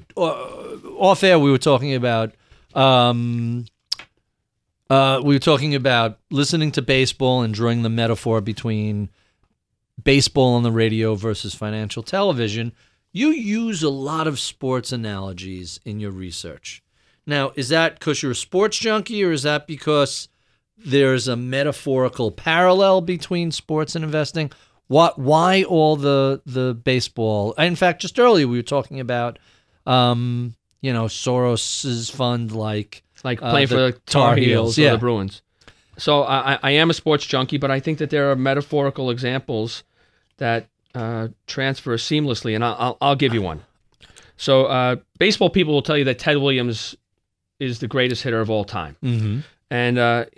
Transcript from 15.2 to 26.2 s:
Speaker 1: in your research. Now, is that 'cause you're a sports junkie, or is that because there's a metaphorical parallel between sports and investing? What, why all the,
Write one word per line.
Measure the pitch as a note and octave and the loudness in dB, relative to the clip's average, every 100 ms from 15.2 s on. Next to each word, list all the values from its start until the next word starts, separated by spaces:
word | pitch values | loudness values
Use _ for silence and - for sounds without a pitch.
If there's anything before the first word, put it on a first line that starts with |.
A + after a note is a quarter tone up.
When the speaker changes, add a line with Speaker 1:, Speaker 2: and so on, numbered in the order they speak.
| F#2+ F2+ F#2 F#2 F2 - | -8 -10 -12 -12 -12 -14
Speaker 1:
in | A2+ G#2+ | -10 -8
your | G2+ | -8
research. | F#2+ F#2 - E2+ C#2+ - - _ _ _ _ - | -8 -10 -10 -12 -14 -16 -18 _ _ _ _ -6
Now, | D3 C3+ C#3+ | -4 -4 -4
is | A#2+ | -2
that | D#3+ E3 - | 0 0 -2
'cause | D#3 C3+ | -4 -4
you're | C3+ | -4
a | A#2 | -6
sports | - F#3 G#3 - | -4 0 0 -2
junkie, | A3+ G#3+ - G#3 F#3 | -2 -2 -2 -2 0
or | |
is | D3+ | 0
that | D3 D3 D#3 | -2 -2 -4
because | D3+ D#3 D3 C#3 - - _ _ _ _ _ | -8 0 2 2 -2 -12 _ _ _ _ _
there's | F#3+ C#3 C3+ B2+ A#2 | 0 4 4 2 0
a | A#2+ | -4
metaphorical | B2+ C3+ C#3+ - C#3+ C3 B2+ - A2 | -4 -2 -2 -4 -2 0 0 0 -4
parallel | - E3 E3 F#3 F#3+ G3 F#3+ | -4 0 4 4 6 4 4
between | F3 F3+ - F3 E3+ | 0 -6 -4 -4 -4
sports | - - D#3 D3+ | -6 -4 -4 -4
and | E3 D#3 | -6 -4
investing? | D3+ C#3+ E3 D3 - _ _ - | -4 -2 -4 -6 -8 _ _ 0
What, | C#3 E3+ - | 4 4 2
why | C3 D#3 F3+ F#3+ | 2 4 4 2
all | F3+ E3 D#3 D3+ | 2 2 2 2
the, | C#3+ C#3 | 2 2